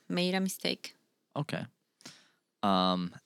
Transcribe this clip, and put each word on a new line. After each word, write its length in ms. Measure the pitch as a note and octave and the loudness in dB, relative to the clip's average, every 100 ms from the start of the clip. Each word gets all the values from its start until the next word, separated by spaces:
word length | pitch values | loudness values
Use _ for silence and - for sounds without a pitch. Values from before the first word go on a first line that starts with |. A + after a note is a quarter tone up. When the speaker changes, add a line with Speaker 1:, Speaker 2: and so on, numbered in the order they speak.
| - | -4
Speaker 1:
Made 280 | F3 F3+ F#3+ | 0 2 2
a 40 | |
mistake. 560 | F#3+ - F3+ F#3+ - - _ _ _ - | 0 -2 -4 -4 -8 -18 _ _ _ -8
Speaker 2:
Okay. 300 | D3+ - - _ _ _ - - _ _ _ - | -6 -6 -8 _ _ _ -20 -20 _ _ _ -2
Um, 520 | G2+ F#2 F#2 F#2 F2 - | 2 4 4 2 -2 -8